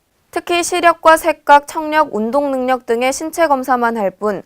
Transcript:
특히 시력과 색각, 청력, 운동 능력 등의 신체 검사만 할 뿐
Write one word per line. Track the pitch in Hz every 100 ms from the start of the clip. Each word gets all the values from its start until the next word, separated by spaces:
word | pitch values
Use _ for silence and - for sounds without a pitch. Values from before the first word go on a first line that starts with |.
| _ _ _
특히 | 349 - 349
시력과 | 339 359 339 330 330 320
색각, | 330 302 - 285 294
청력, | 339 311 302 302
운동 | 208 220 269 285
능력 | 262 254 254
등의 | - 233 254
신체 | 269 320 320 330
검사만 | 269 254 247 233 226
할 | 196
뿐 | 185 208 190